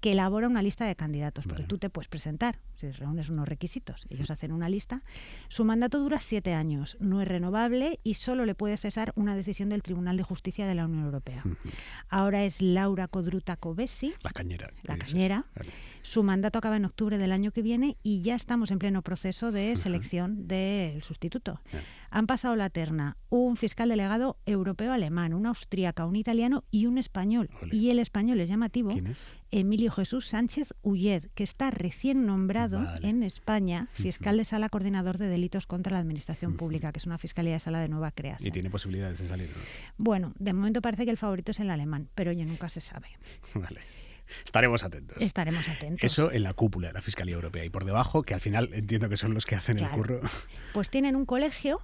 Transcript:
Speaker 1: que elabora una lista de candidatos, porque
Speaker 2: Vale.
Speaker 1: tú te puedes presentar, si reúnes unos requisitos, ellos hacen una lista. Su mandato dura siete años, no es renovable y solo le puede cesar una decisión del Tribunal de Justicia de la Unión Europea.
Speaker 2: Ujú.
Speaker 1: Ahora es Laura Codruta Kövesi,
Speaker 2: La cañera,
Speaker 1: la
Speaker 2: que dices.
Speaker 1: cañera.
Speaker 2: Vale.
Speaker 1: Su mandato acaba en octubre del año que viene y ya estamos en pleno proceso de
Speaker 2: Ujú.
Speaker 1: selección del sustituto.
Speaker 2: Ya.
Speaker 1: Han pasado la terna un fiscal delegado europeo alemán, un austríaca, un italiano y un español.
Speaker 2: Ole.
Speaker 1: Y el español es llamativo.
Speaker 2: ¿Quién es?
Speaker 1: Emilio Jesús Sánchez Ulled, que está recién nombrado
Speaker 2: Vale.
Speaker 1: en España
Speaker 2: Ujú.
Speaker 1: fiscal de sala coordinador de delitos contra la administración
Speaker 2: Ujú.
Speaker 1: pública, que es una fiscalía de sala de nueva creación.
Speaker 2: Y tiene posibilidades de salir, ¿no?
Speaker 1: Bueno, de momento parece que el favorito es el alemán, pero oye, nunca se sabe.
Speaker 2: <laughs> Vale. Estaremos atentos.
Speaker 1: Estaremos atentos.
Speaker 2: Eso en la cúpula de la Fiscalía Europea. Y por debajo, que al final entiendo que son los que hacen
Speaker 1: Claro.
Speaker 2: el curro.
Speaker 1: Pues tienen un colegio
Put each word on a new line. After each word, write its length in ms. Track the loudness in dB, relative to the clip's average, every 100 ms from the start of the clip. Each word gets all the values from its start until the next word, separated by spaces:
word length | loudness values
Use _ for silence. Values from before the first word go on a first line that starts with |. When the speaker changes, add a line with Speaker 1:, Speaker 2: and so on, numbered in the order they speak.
Speaker 1:
que 120 | 4
elabora 340 | 4 4 2 2
una 140 | 4
lista 240 | 2 0 -2
de 100 | -2
candidatos, 480 | -2 -2 -2 -4
porque 200 | -6 -4
Speaker 2:
Vale. 40 | -4
Speaker 1:
tú 100 | -2
te 120 | -4
puedes 180 | -6 -8
presentar, 520 | -8 -6 -2 -2 -2 -10 -10
si 140 | -10
reúnes 400 | -6 -4 -4 -2
unos 200 | -2 -2
requisitos, 560 | -2 -6 -6 -10 -12 -10
ellos 220 | -6 -6
hacen 220 | -4 -4
una 160 | -2 0
lista. 320 | -2 -4 -10 -10 -16 -14 -14 -12
Su 160 | 0 2
mandato 340 | 4 2 2
dura 220 | 2 0
siete 320 | 0 -2 0
años, 420 | 0 0 -2 -4 -2
no 200 | 2 2
es 60 | 2
renovable 720 | 0 0 2 2 2 0 0
y 120 | -2
solo 320 | -2 0 0 0
le 100 | 0
puede 220 | -2 0
cesar 340 | -2 -2 -2 0
una 180 | 0 0
decisión 320 | -2 -2 0
del 160 | -2
Tribunal 320 | -2 -2 0 0
de 80 |
Justicia 420 | 0 -4 -4 -4 0
de 60 | 0
la 100 | 0
Unión 180 | 0
Europea. 380 | -2 -2 -6 -6 -4
Speaker 2:
Ujú. 120 | -4 -6 -10 -12 -14 -2
Speaker 1:
Ahora 380 | 2 4 4 2
es 160 | 2
Laura 480 | 4 4 4 0 -2
Codruta 480 | -2 0 -2 -4 -6
Kövesi, 560 | -4 -4 -4 -2 -4 -4
Speaker 2:
La 80 | -6
cañera, 400 | -4 -6 -6 -8 -12
Speaker 1:
la 100 | -6
Speaker 2:
que 60 | -6
dices. 120 | -2 2
Speaker 1:
cañera. 300 | 2 2 -2
Speaker 2:
Vale. 160 | -8 -12 -12 -16 -14
Speaker 1:
Su 220 | -2 2
mandato 360 | 4 4 2 0
acaba 180 | 0 2
en 80 | 0
octubre 320 | 0 0 2
del 160 | 2
año 180 | 2 0
que 100 | 0
viene 360 | 0 2 2 0
y 200 | 0 2
ya 140 | 2 -2
estamos 360 | 0 0 2
en 80 | 0
pleno 220 | 2 0
proceso 500 | 0 -4 -2 -2 -2
de 220 | 0 0
Speaker 2:
Ujú. 80 | 0
Speaker 1:
selección 680 | 0 0 0 -2 0 -2 -2
del 560 | 0 2 2 0 -4
sustituto. 560 | -8 -6 -4 -4 -6 -8 -8
Speaker 2:
Ya. 80 | -10 -10 -14 -4
Speaker 1:
Han 160 | 0 2
pasado 300 | 2 2 2
la 140 | 2
terna 480 | 0 0 0 -2 -4 0
un 300 | 4 4 2
fiscal 320 | 0 2 2
delegado 480 | 2 2 2 0 -2 0
europeo 480 | 2 2 0 0
alemán, 400 | 2 2 2 2
un 120 | 2 0
austríaca, 600 | -2 -2 0 0 0 0
un 100 | 0
italiano 480 | 2 4 4 2 2
y 140 | 2 4
un 120 | 4
español. 520 | 0 0 2 2 2 -4
Speaker 2:
Ole. 140 | 0 4
Speaker 1:
Y 140 | 6
el 100 | 6
español 400 | 4 2 4 4
es 80 | 4
llamativo. 440 | 2 2 0 0
Speaker 2:
¿Quién 160 | 0 -2
es? 180 | -6 -10 -18 -2
Speaker 1:
Emilio 380 | 2 4 4 4
Jesús 360 | 2 0 -2 -2
Sánchez 460 | 0 0 0 -4 -2
Ulled, 420 | 0 4 4 2 0
que 100 | -4
está 280 | -4 0 0
recién 540 | 0 -2 0 2 4 4
nombrado 500 | 4 2 2 2 0
Speaker 2:
Vale. 240 | -2 0 0
Speaker 1:
en 140 | 2
España 640 | 0 -2 0 2 2 0 -4
Speaker 2:
Ujú. 100 | -2
Speaker 1:
fiscal 340 | -2 0 2 2
de 80 | 2
sala 240 | 0 0
coordinador 480 | 0 0 2 0 0
de 100 | 0
delitos 380 | 2 2 -2 -4
contra 260 | -4 0
la 60 | 0
administración 520 | 0 -4 -4 -4 -2
Speaker 2:
Ujú. 80 | -2
Speaker 1:
pública, 320 | -2 -2 -2
que 80 | -4
es 80 | -6
una 100 | -6
fiscalía 360 | -6 -2 0
de 60 | 0
sala 200 | -2 -2
de 80 | 0
nueva 220 | 0 -2
creación. 360 | -4 -8 -4 -4
Speaker 2:
Y 40 |
tiene 180 | -2 -2
posibilidades 480 | -2 -2 -2 -2 -4
de 80 | -4
salir, 220 | -4 -6
¿no? 60 | -8 -10 -12 -16 0
Speaker 1:
Bueno, 360 | 2 2 0 -4
de 160 | -2
momento 280 | 2 2 2
parece 220 | 0 0 0
que 60 |
el 60 | 0
favorito 340 | 0 -2 -4
es 80 | -2
el 100 | -2
alemán, 380 | 0 -2 -4 -6 -2
pero 140 | -2
oye, 140 | 0 -2
nunca 240 | -4 -6
se 100 | -8
sabe. 260 | -10 -12 -14 -18 -18
Speaker 2:
<laughs> 220 | -18 -8 -6
Vale. 260 | -6 -10 -16 -16 -18 -18 -16 -14 0
Estaremos 380 | 6 6 6
atentos. 340 | 0 -8 -12 -2
Speaker 1:
Estaremos 480 | -2 0 0 0 -2
atentos. 360 | -4 -6 0
Speaker 2:
Eso 280 | 2 4 4
en 120 | 4
la 100 | 0
cúpula 360 | 2 2 2 -4
de 40 |
la 80 | -4
Fiscalía 320 | -4 -2 -2
Europea. 320 | -2 -4 -4 -4
Y 40 |
por 120 | -4 0
debajo, 360 | 2 4 2
que 140 | 2 -2
al 60 |
final 280 | 2 2 2
entiendo 360 | 0 0 2 2
que 80 | 0
son 160 | 2
los 140 | 0 0
que 80 | 0
hacen 220 | 2 2
Speaker 1:
Claro. 180 | 2 0
Speaker 2:
el 60 |
curro. 200 | 0 0 -4 -6 -10 -14 -6
Speaker 1:
Pues 180 | -4 0
tienen 240 | 2 2 2
un 100 | 2
colegio 560 | 2 2 0 -2 -2